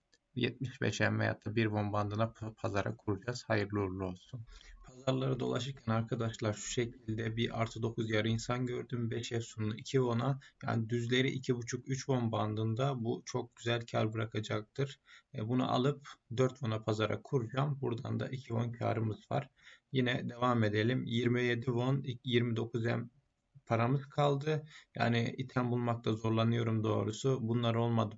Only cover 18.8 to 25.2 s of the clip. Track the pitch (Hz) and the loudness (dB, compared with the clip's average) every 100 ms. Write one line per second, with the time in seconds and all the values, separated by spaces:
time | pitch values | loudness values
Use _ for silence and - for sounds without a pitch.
18.8 | 113 110 110 104 - 135 - _ - - | -2 0 -2 -4 -4 -4 -4 _ -20 -20
19.8 | _ 135 123 127 120 120 123 120 107 104 | _ 0 2 0 -4 0 2 4 4 4
20.8 | 113 127 123 117 120 120 123 120 117 117 | 2 2 0 0 2 2 2 0 0 0
21.8 | 127 139 139 117 135 120 120 117 117 117 | 2 0 -2 -6 2 2 4 0 -2 -2
22.8 | 117 120 120 - _ _ _ - - 113 | 0 -2 -4 -12 _ _ _ -12 -2 2
23.8 | 117 135 - - 143 139 151 151 156 - | 2 0 -2 0 2 2 0 -2 -4 -16
24.8 | - 127 117 117 | -10 0 2 4